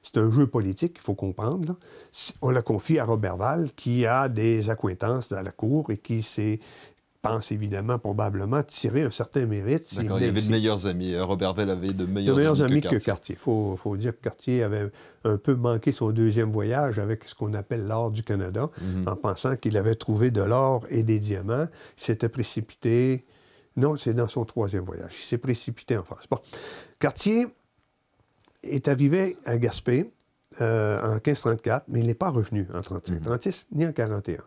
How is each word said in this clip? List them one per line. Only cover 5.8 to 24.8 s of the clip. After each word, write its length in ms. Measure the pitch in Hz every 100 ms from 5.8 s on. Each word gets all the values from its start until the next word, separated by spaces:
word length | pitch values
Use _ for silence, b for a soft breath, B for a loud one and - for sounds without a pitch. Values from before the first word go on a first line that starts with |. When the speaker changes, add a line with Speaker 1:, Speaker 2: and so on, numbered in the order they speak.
| 151
Speaker 1:
et 60 | 104
qui 240 | - 113
s'est, 380 | 110 - 107 107 B B B B _ _
pense 320 | 107 110 -
évidemment, 440 | 107 101 98 110 120
probablement, 640 | 107 101 107 98 101 139
tirer 400 | 147 - 117 127
un 80 | 143
certain 340 | - 113 147 120
mérite. 500 | 104 101 160 - -
Speaker 2:
D'accord, 220 | 110 95
Speaker 1:
S'il 60 |
Speaker 2:
il 40 | 120
y 20 |
avait 40 |
de 60 | 104
Speaker 1:
ici. 120 | 107
Speaker 2:
meilleurs 360 | 110 110 104 95
amis. 260 | 87 92
Euh, 100 | 87
Robert 300 | 92 98 95
Val 160 | 95 101
avait 240 | 92 92
de 120 | 95 90
meilleurs 300 | 98 101 135
Speaker 1:
De 60 |
meilleurs 200 | 151 143
Speaker 2:
amis 120 | 135
Speaker 1:
amis 80 | 143
Speaker 2:
que 60 | 90
Speaker 1:
que 40 | 117
Speaker 2:
Cartier. 100 | -
Speaker 1:
Cartier. 300 | 98 - -
Faut, 420 | - 110 104 92
faut 180 | 104 98
dire 160 | 120
que 100 | 110
Cartier 420 | 117 - - 123
avait 280 | 110 104 101 B B B
un 140 | 110 104
peu 180 | - 127
manqué 380 | 120 113 143
son 180 | 123 110
deuxième 400 | 110 113 107 110
voyage 480 | 107 104 127 143 104
avec 240 | 101 113
ce 100 | -
qu'on 200 | - 107
appelle 340 | 107 101 117 101
l'or 240 | 110 117
du 120 | 110
Canada, 460 | - 101 90 95 151 -
Speaker 2:
Mhm. 260 | 92 92 90
Speaker 1:
en 80 | 95
pensant 400 | 107 92 131 131
qu'il 220 | 113 104
avait 180 | 107 113
trouvé 360 | - 107 123
de 100 | 110
l'or 440 | 98 120 135 127 120
et 140 | 120
des 160 | 110 107
diamants. 480 | 104 95 98 123 165 B B -
Il 60 |
s'était 240 | - 110 117
précipité. 1000 | 131 110 - 110 - 120 120 127 131 - b b b b -
Non, 180 | 139 151
c'est 180 | -
dans 140 | 120 117
son 160 | -
troisième 400 | 113 - 104 98